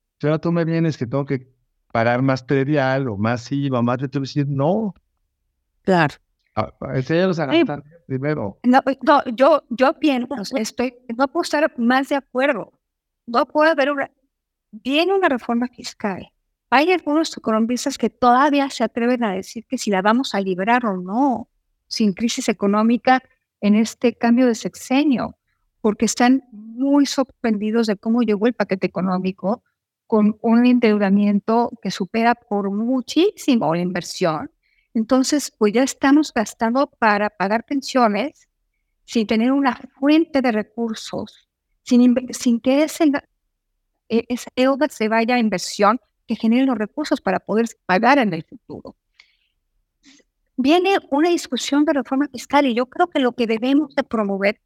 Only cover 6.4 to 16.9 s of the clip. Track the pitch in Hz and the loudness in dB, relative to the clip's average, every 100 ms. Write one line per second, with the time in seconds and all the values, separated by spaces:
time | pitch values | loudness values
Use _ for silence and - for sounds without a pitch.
6.4 | _ 107 - - 135 135 131 165 190 165 | _ -8 -8 -8 -6 -4 -2 0 0 -2
7.4 | 139 320 277 143 - - - 131 143 147 | 0 0 0 -4 -12 -20 -10 -6 -4 -4
8.4 | 104 - 240 262 269 262 277 285 - 220 | -6 -4 2 2 2 0 2 2 0 2
9.4 | 277 294 - 233 262 - 302 254 240 247 | 4 4 0 0 0 2 0 -2 -4 -8
10.4 | 190 254 220 - 254 247 - 233 277 330 | -6 -6 -6 -4 -6 -8 -10 -4 -2 -2
11.4 | - 294 311 - 233 262 277 285 - 247 | -2 -2 -2 0 0 0 0 -4 -4 -2
12.4 | 277 220 - _ _ _ _ _ - 277 | -2 -2 -8 _ _ _ _ _ -4 -2
13.4 | 294 302 311 302 277 277 - _ _ _ | 0 2 2 2 0 -2 -6 _ _ _
14.4 | _ _ _ 214 247 285 349 392 349 247 | _ _ _ -12 -2 0 2 2 0 0
15.4 | - 233 247 - - - 208 180 - _ | -2 -4 -4 -8 -18 -8 -8 -8 -12 _
16.4 | _ _ _ 254 330 | _ _ _ 2 4